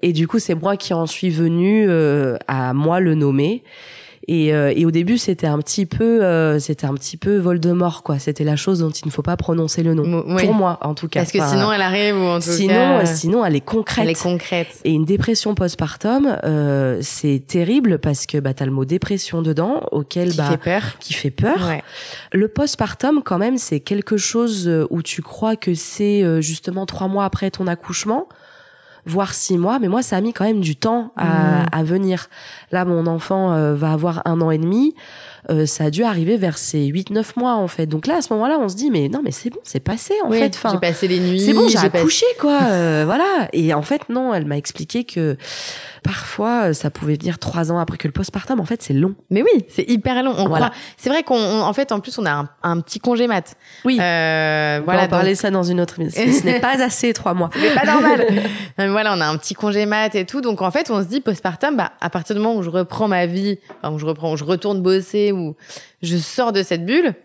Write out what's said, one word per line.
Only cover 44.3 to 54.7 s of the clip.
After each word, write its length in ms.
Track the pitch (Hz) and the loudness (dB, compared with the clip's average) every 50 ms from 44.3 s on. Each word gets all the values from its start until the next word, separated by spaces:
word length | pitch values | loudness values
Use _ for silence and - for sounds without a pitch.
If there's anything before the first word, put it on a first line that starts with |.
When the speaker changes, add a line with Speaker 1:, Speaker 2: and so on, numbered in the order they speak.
| 220 | -2
Speaker 1:
elle 100 | 180 156 | -2 -2
m'a 120 | 147 143 147 | -2 -4 -4
expliqué 460 | 143 - - - 160 160 - 233 240 | -4 -6 -10 -10 -12 -6 -4 -6 -6
que 320 | - - 175 165 156 135 135 - - - - - - - - - - - - _ | -4 -4 -2 -2 -2 -2 -4 -8 -14 -12 -12 -10 -12 -12 -14 -14 -18 -20 -6 _
parfois, 640 | - 196 - - - - - 208 226 240 240 220 180 | -4 -4 -4 -8 -10 -6 -4 -2 0 0 2 2 0
euh, 40 | 156 | 0
ça 180 | 143 - 151 | 0 -2 -4
pouvait 240 | - - - 151 151 | -6 -4 -2 -2 -2
venir 240 | 147 160 180 170 170 | -2 -2 -4 -6 -4
trois 320 | - - - 170 165 156 170 | -6 -6 -4 -2 -2 0 0
ans 60 | 175 | -2
après 180 | 165 - - | -2 -2 -6
que 100 | - - 156 | -6 -6 -4
le 40 | 139 | -4
postpartum, 480 | - 196 - - 202 - - 269 233 | -4 -6 -4 -6 -8 -4 -4 -2 -2
en 40 | 180 | -2
fait, 180 | 147 226 - - | -4 -4 -6 -2
c'est 100 | - 139 | -2 0
long. 200 | 135 156 190 196 - _ _ | 2 2 0 -2 -6 _ _
Speaker 2:
Mais 120 | 185 202 269 | 0 2 4
oui, 220 | 440 453 269 196 - | 4 4 4 2 0
c'est 200 | - - - - | -4 -4 0 2
hyper 340 | 240 220 196 262 254 247 254 | 0 0 2 0 0 0 0
long. 120 | 269 240 | 0 0
On 120 | - 196 185 | 0 0 2
Speaker 1:
Voilà. 180 | 160 160 151 | 2 2 2
Speaker 2:
croit, 120 | - - - - - - | 0 -2 -6 -18 -18 -16
c'est 140 | - - 247 | -6 -2 0
vrai 120 | 277 320 320 | 0 0 2
qu'on, 140 | - 269 | 2 2
on, 260 | 233 220 190 208 220 220 | 2 2 2 0 2 0
en 100 | - - | 0 0
fait, 200 | - 277 277 226 | 0 -2 -2 -2
en 80 | 202 | -4
plus, 180 | - - 247 - | -4 -6 -6 -2
on 80 | 214 | 0
a 60 | 165 147 | 0 0
un, 160 | 147 143 147 _ _ - | 0 -2 -6 _ _ -2
un 180 | 170 170 170 | -2 0 -2
petit 180 | 160 - - 214 | -2 -6 -10 -4
congé 280 | - 247 240 233 247 | 0 0 2 2 2
mat. 280 | 240 220 180 165 - - _ _ - - - - | 2 0 -2 -2 -4 -18 _ _ -20 -20 -4 0
Speaker 1:
Oui. 140 | 254 262 233 | 0 2 2
Speaker 2:
Euh, 800 | 185 175 170 165 160 160 160 156 156 156 156 151 151 151 | 2 2 2 2 2 2 2 2 2 2 2 2 0 0